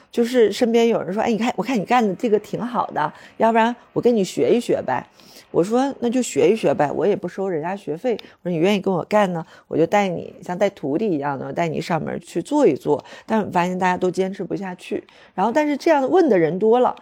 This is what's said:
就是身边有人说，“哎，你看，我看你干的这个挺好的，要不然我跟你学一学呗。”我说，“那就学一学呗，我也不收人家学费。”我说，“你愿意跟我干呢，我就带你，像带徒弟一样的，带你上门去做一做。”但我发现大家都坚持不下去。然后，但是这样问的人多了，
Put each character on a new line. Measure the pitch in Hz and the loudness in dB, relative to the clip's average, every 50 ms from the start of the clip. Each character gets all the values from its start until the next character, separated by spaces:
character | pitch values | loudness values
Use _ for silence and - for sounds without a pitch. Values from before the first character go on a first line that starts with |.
| _ _ | _ _
就 | - - 233 | -2 -2 0
是 | 233 254 254 226 202 | 2 4 4 4 4
身 | 202 - 254 226 | 2 0 0 2
边 | 226 233 233 | 4 4 4
有 | 233 214 160 - | 4 2 0 -2
人 | 165 190 | -4 -4
说 | 220 | -2
，“哎， | - - | 0 0
你 | 226 | 0
看， | 185 220 254 - | 0 0 -2 -2
我 | - | -2
看 | 190 220 269 214 | -4 -2 -2 -2
你 | 165 | 0
干 | - 240 254 226 | 2 2 2 2
的 | 202 175 | 0 0
这 | - - | -2 0
个 | 233 208 202 | 0 0 0
挺 | - - - - | 0 -4 -8 -8
好 | 202 247 247 190 - | -6 -4 -4 -4 -4
的， | - - 143 151 151 - - - - - | -4 -4 -4 -4 -4 -4 -10 -20 -18 -4
要 | - 208 226 | 0 0 2
不 | 226 233 | 4 2
然 | 220 233 247 - - _ - | 2 2 0 -6 -12 _ -6
我 | 160 | 0
跟 | - 233 240 | 2 2 2
你 | 220 185 | 2 0
学 | - - 147 135 127 | -2 0 0 2 2
一 | 196 240 | 2 2
学 | - - 151 98 | 2 0 -2 -2
呗。” | - - 127 123 - - _ _ - - - - - _ | -2 -4 -4 -4 -6 -8 _ _ -20 -20 -20 -20 -18 _
我 | - - 170 | -2 -2 0
说 | 202 226 247 269 277 - - | 2 0 0 0 -2 -4 -4
，“那 | 233 | -4
就 | 240 220 254 | -2 0 -2
学 | 233 - - 139 - 170 | -2 -2 0 2 4 4
一 | 220 | 4
学 | 220 - 156 | 2 2 0
呗， | 143 143 151 139 | 2 2 0 0
我 | 135 135 156 | 0 0 0
也 | 202 196 | 0 0
不 | - - | -2 -4
收 | 180 - - 190 196 | -8 -8 -6 -6 -4
人 | 180 147 | -4 -4
家 | 151 175 196 | -4 -6 -8
学 | 202 - - 147 | -8 -8 -8 -8
费。” | 175 - 254 220 180 - - - _ - | -4 -4 -4 -4 -4 -6 -14 -20 _ -6
我 | 175 | -4
说 | 180 | 0
，“你 | |
愿 | 156 160 196 214 | 0 2 2 2
意 | 190 | 0
跟 | 185 196 190 | 0 0 -2
我 | 165 - | -2 -2
干 | - 208 214 208 180 180 | 0 2 2 2 2 0
呢， | 165 160 - - - _ | -6 -8 -12 -16 -20 _
我 | - - | -4 0
就 | 139 160 | 0 2
带 | 170 - 208 202 | 2 2 2 2
你， | 190 170 156 - - - - - | 0 -2 -6 -8 -12 -16 -14 -10
像 | - 180 | -10 -2
带 | 175 208 196 | 0 0 0
徒 | 202 - - 139 139 | 0 -4 -6 -4 -2
弟 | 190 226 214 | -2 -2 -2
一 | 165 | -2
样 | 139 139 147 139 | -2 -2 -4 -4
的， | 131 135 135 | -6 -8 -6
带 | 139 - 170 | -4 -4 -4
你 | 165 143 143 | -2 -4 -6
上 | 165 - 175 156 | -4 -4 -4 -4
门 | 147 139 127 160 | -4 -6 -8 -8
去 | - - - 180 | -10 -8 -8 -8
做 | 165 - 277 294 277 | -4 -2 2 4 4
一 | 190 135 | 4 4
做。” | - - 147 147 123 - - - - - | 2 0 -2 -2 -2 -2 -8 -20 -18 -6
但 | - 220 220 185 | -4 -2 -2 -2
我 | - | 0
发 | 175 180 175 | 0 -2 0
现 | 180 185 | 0 -2
大 | 185 190 | 0 0
家 | 180 180 | 0 0
都 | 175 180 185 | 0 0 -2
坚 | 175 185 190 190 | 0 -2 -2 -4
持 | 196 - 185 | -4 -8 -8
不 | - 165 | -6 -6
下 | 190 196 185 180 | -6 -8 -10 -12
去。 | - - - 208 - - _ _ - - - _ | -14 -10 -8 -8 -8 -8 _ _ -20 -20 -10 _
然 | - 190 | -2 -2
后， | 226 | 0
但 | 233 302 302 | 2 0 0
是 | 294 294 | 0 -2
这 | 277 - 330 | 0 2 2
样 | 320 285 262 | 2 4 2
问 | - 311 381 339 285 | 2 4 4 4 6
的 | 208 | 4
人 | 180 160 147 170 185 | 4 4 2 2 2
多 | 214 220 226 247 | 2 4 4 4
了， | 247 - - - | 4 2 0 -4